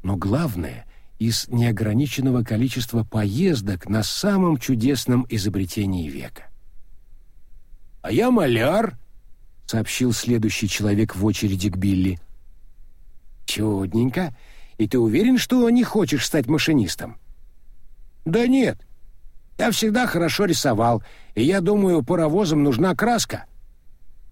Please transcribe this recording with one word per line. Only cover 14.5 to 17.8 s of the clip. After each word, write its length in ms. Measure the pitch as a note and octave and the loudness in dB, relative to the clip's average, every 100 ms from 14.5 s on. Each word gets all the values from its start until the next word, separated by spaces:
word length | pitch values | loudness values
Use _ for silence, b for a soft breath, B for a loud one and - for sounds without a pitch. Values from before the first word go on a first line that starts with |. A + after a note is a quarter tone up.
| b b b | b b b
И 100 | G#2+ | 0
ты 100 | C3 | 2
уверен, 380 | A2+ A#2+ A#3 B3+ | 2 4 4 4
что 320 | - B3+ A#3 | 4 4 4
не 160 | A#3+ | 4
хочешь 400 | A3+ G#3+ G#3 C#3 | 4 2 2 0
стать 220 | - D#3+ B2 | 0 0 2
машинистом?" 720 | D#3 - D3+ G2 - - - - - - - - - | 2 2 2 2 -2 -10 -12 -18 -20 -20 -20 -20 -18